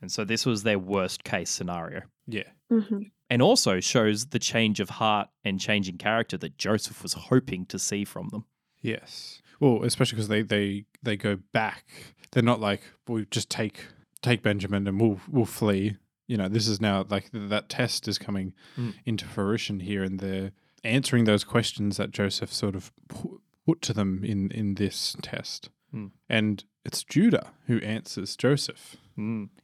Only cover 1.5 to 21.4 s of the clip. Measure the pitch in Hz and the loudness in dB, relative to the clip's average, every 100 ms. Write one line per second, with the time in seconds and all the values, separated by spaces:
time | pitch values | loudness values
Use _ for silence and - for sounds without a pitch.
1.5 | - 90 87 82 87 - _ - 110 - | -4 -4 -6 -6 -10 -12 _ -10 -8 -8
2.5 | _ - 226 208 202 202 _ - 120 147 | _ 0 0 2 -4 -6 _ 0 4 6
3.5 | 247 - 92 - 127 107 104 120 120 - | 6 4 2 2 4 4 2 -2 -4 0
4.5 | 117 110 101 98 - 110 104 98 _ 101 | 2 2 2 -2 0 2 2 -2 _ -4
5.5 | 95 - 104 95 87 104 113 117 90 82 | -2 0 0 0 -2 0 2 0 -4 -8
6.5 | - 98 104 - - - - - 127 127 | -4 0 0 -2 -10 -8 -8 2 2 4
7.5 | 92 92 98 - 101 101 - 92 107 - | -4 -6 -6 -2 -2 -4 -6 -8 -10 -12
8.5 | _ _ _ - - - - - - _ | _ _ _ -6 -6 -8 -16 -16 -18 _
9.5 | - 147 113 120 - 127 110 107 107 107 | 2 4 4 2 2 0 0 0 0 2
10.5 | 104 101 98 101 _ 127 101 107 98 - | 2 2 -2 -8 _ -4 -2 0 -2 -2
11.5 | 113 110 - - - - _ - 131 120 | 0 0 -4 -14 -20 -20 _ -2 2 4
12.5 | 117 104 101 - _ - 113 104 - - | 2 0 -2 -6 _ -4 -4 -2 -4 -2
13.5 | - 107 - - - _ - 123 120 104 | -2 -4 -6 -18 -20 _ -4 2 2 2
14.5 | 101 95 101 98 98 113 95 - 143 110 | 0 0 0 0 4 4 2 0 0 0
15.5 | - 110 98 101 101 _ _ - 113 95 | 2 2 2 0 -4 _ _ -4 -2 0
16.5 | 110 110 101 110 98 95 101 - 113 101 | 2 0 2 2 2 0 -4 -4 -8 -2
17.5 | 104 - - 123 - - 101 - 98 95 | -2 -2 -2 -2 -2 -4 -6 -4 -6 -6
18.5 | - - - 120 98 - 107 - - 98 | -10 -14 -8 -8 -6 -6 -6 -6 -4 -2
19.5 | 113 - 101 90 101 95 92 95 95 95 | -2 -2 -6 -4 -4 -4 -4 -4 -4 -6
20.5 | - _ _ 113 123 127 123 110 104 | -10 _ _ 0 2 4 4 6 6